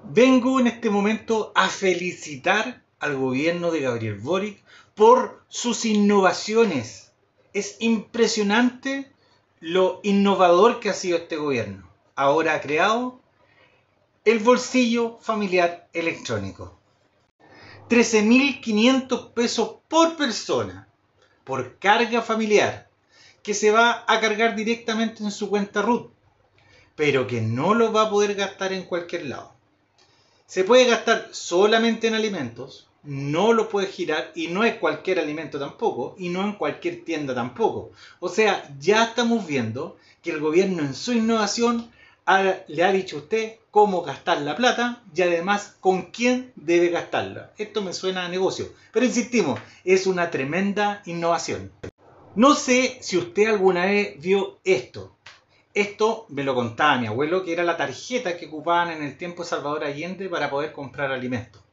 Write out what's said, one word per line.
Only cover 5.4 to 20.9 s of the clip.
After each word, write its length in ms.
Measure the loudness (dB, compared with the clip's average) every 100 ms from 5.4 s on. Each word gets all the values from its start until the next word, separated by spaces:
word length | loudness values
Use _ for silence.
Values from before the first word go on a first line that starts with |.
| _
sus 340 | -6 -4 -2
innovaciones. 1300 | 0 2 4 6 4 2 -2 2 2 0 -6 -16 -20 _ _ _ _
Es 240 | -8 -8 -4
impresionante 1300 | 0 0 -2 0 0 2 2 4 2 0 -6 -6 -8 _ _ _ _ _
lo 400 | -2 2 2 0
innovador 760 | 0 2 4 4 6 8 6 4
que 100 | -4
ha 40 |
sido 240 | -4 -2 -4
este 180 | -4 -6
gobierno. 540 | -2 -2 -4 -10 -18 _ _ 0
Ahora 380 | 2 2 2
ha 80 | -2
creado 580 | -2 0 2 0 -4 -10 _ _ _ _ _ _ _ _ _ _
el 160 | 2 4
bolsillo 800 | 4 4 4 2 2 2 -2 -6
familiar 680 | -6 -4 0 2 0 -2 _
electrónico. 880 | -6 -4 -6 -6 -6 -6 -14 -18 -20 _ _ _ _ _ _ _ -20 -20 -20 0
Trece 320 | 2 4 4
mil 400 | 6 4 4 -2
quinientos 680 | -2 2 4 2 0 -8 -6
pesos 440 | -4 -2 -2 -4 -6 _
por 260 | 4 4 2
persona, 720 | -4 -4 -4 -2 -4 -10 -20